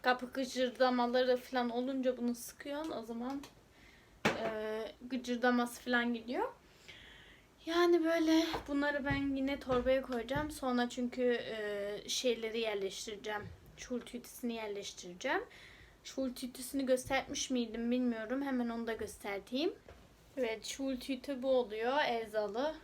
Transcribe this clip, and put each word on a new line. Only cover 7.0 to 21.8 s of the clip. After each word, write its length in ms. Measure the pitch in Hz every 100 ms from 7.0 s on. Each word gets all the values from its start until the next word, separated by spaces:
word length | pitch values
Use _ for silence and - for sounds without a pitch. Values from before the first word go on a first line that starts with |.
| - - - - - - -
Yani 380 | 339 349 339
böyle 420 | 320 339 320 320 330 - -
bunları 360 | 285 285 285
ben 320 | 277 277 277 269
yine 240 | 269 277
torbaya 420 | 254 254 247 269
koyacağım. 480 | 262 247 233 277 302
Sonra 380 | - 262 247 240
çünkü, 340 | 247 247 247
e, 840 | 247 233 - 220 208 202 202 208 -
şeyleri 520 | - 254 226 226 226
yerleştireceğim. 880 | 220 208 190 190 - 208 214 208 202 - - -
Şultütesini 800 | - 247 - 247 - - 240
yerleştireceğim. 880 | 226 214 202 - - 180 180 262 349 494 - - - - -
Şultütesini 840 | - - 262 247 247 - 247 269 254
göstermiş 640 | 254 - 269 - 285 -
miydim 400 | 254 226 226 233
bilmiyorum. 520 | 247 247 226 220 262
Hemen 260 | 277 254 240
onu 180 | 233 226
da 60 |
göstereyim. 800 | 220 214 - 208 202 190 254 349 - - - - - - -
Evet, 280 | 233 220
şultüte 800 | - - 269 254 254 254 277 269
bu 60 | 262
oluyor. 500 | 262 226 214